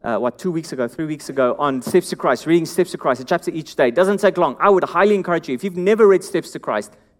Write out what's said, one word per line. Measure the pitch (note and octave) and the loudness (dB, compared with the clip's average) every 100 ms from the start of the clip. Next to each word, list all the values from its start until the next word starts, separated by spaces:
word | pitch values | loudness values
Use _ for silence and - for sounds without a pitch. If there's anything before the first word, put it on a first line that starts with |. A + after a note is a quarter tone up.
uh, | A#2 G#2+ | -6 -2
what, | A#2+ - | -2 -4
two | F#3 | -6
weeks | E3 D#3+ | -6 -6
ago, | C3 A#2+ | -6 -6
three | - | -4
weeks | D#3 D3+ - | -8 -8 -6
ago, | C3+ B2 - | -2 0 0
on | D3 C3 | -2 -2
Steps | - F#3 - | 0 0 0
to | - | -2
Christ, | D#3+ B2+ D#3 | -2 -2 2
reading | E3+ | 0
Steps | D#3+ - F3 | 2 -2 -2
to | - | -2
Christ, | D3+ B2+ | -2 -2
a | |
chapter | B2+ E3+ - | -2 -4 -4
each | D#3+ D#3 - | -8 -6 0
day. | C3 | 0
It | |
doesn't | A#2+ F#3+ G3 | 2 2 2
take | G3+ F3+ | 0 2
long. | D#3+ B2 | 0 2
I | F3+ | 4
would | F#3+ | 4
highly | C#3+ F3 G3+ | 2 2 2
encourage | G3+ F3+ E3+ D#3 | 2 0 -4 -4
you, | |
if | B2+ | -6
you've | G3 F3 | -6 -2
never | F3+ A3 G#3 | 0 6 6
read | F#3 | 6
Steps | F3+ F3 - | 2 -6 -6
to | - | -8
Christ, | - G#2+ G#2 - _ _ | -4 -4 -4 -12 _ _